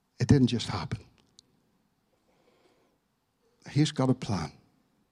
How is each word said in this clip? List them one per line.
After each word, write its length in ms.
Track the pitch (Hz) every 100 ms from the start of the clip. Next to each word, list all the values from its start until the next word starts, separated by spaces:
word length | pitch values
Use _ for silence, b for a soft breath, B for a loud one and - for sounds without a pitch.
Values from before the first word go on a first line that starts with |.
| _ _
it 100 | -
didn't 200 | 139 123
just 200 | 113 -
happen. 320 | 95 78 - - _ _ - _ _ _ _ _ _ _ _ _ _ _ _ _ _ _ _ _ _ _ _ _ _ -
He's 220 | 139 151
got 180 | - 131
a 40 |
plan. 380 | 127 - 95 76 - _ _ _ _ _